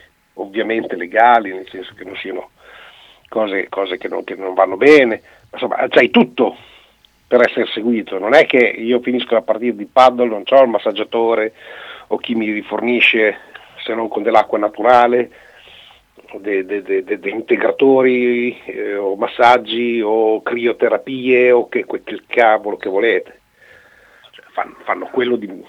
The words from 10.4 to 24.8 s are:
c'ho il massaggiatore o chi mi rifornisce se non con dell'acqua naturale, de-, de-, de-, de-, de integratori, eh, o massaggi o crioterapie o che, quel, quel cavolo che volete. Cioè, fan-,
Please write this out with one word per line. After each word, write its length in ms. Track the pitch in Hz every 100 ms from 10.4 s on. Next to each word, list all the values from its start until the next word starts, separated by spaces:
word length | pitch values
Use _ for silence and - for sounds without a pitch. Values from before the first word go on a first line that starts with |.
c'ho 180 | 92 135
il 60 | 127
massaggiatore 840 | 104 110 104 104 117 113 110 110 - - - - - -
o 100 | -
chi 160 | -
mi 160 | 113 110
rifornisce 840 | 107 - 104 120 120 - 117 107 101 - - - -
se 120 | -
non 140 | 110 110
con 140 | 107
dell'acqua 360 | 113 110 104 110
naturale, 720 | 104 - 113 123 120 120 117 - - - - - - _ _ - _ 107
de-, 260 | 101 98
de-, 180 | 92 101
de-, 200 | 92 95
de-, 160 | 92 104
de 120 | 101
integratori, 1300 | 113 - 110 113 - 135 131 127 123 123 120 123 -
eh, 320 | - 101 104 101
o 200 | 98 98
massaggi 840 | 117 - 120 123 110 113 120 117
o 420 | 107 110 110 110
crioterapie 1080 | - 120 120 117 113 107 - 131 127 127 123
o 180 | 120 -
che, 160 | 120
quel, 180 | - 95
quel 220 | - 104 -
cavolo 500 | 123 113 107 104 98
che 140 | 104
volete. 500 | 95 113 92 - - _ _ _ - _ _ _ _ _ -
Cioè, 60 | _
fan-, 260 | - - -